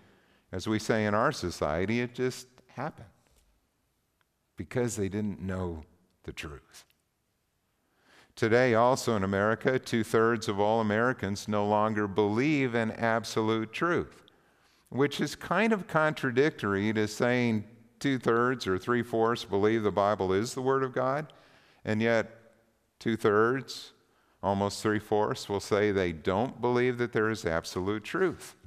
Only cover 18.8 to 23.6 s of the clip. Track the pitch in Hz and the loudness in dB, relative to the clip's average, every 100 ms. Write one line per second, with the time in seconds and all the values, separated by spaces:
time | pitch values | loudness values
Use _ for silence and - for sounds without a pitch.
18.8 | - 120 117 113 113 117 - 98 104 113 | 0 0 0 0 2 0 -2 0 2 2
19.8 | 104 92 101 104 95 95 117 131 131 135 | 2 2 2 2 2 2 0 -2 0 0
20.8 | 131 123 127 139 156 - - - _ _ | 0 -2 -2 -2 -6 -16 -20 -20 _ _
21.8 | - 107 113 113 101 - - _ _ _ | -4 0 2 2 0 -8 -20 _ _ _
22.8 | _ - 120 110 113 104 113 135 | _ -8 -4 0 4 4 4 2